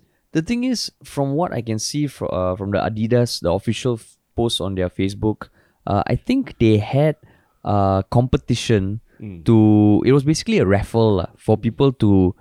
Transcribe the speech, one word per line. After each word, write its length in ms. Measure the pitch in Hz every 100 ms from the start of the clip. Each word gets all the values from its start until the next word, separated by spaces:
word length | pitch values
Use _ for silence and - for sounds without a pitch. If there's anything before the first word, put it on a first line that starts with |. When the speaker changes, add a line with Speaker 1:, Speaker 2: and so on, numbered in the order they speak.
| _ _ _
Speaker 1:
the 100 | 160
thing 220 | 165 240 254
is, 260 | 240 - -
from 300 | - - 139
what 200 | 143 180
I 80 | -
can 180 | 113 110
see 260 | - 147 143
fro-, 220 | - 101
uh, 280 | 90 92 92
from 140 | 98
the 60 | 98
Adidas, 640 | - 110 110 120 120 -
the 120 | 85
official 420 | 92 - 110 131 113
f-, 220 | - _ _ -
post 260 | 117 -
on 140 | 92 95
their 140 | 90
Facebook, 600 | - 95 101 107 107 - _ _ _ -
uh, 160 | 101 -
I 100 | 123
think 440 | - 262 254 -
they 180 | 113 107
had 380 | 104 131 156 147 _ _ _ _
a 400 | - 101 98 95 98
competition 880 | 120 127 156 - 117 - 110 95 107 - _
Speaker 2:
Mm. 240 | 110 90
Speaker 1:
to, 580 | 80 113 107 107 104 104 -
it 80 |
was 100 | 139
basically 360 | 139 160 - 220
a 60 | 98
raffle, 500 | 98 - 113 113 98
lah, 100 | 82 -
for 220 | - 107
people 340 | 117 - 139
to 420 | 127 107 98 92 -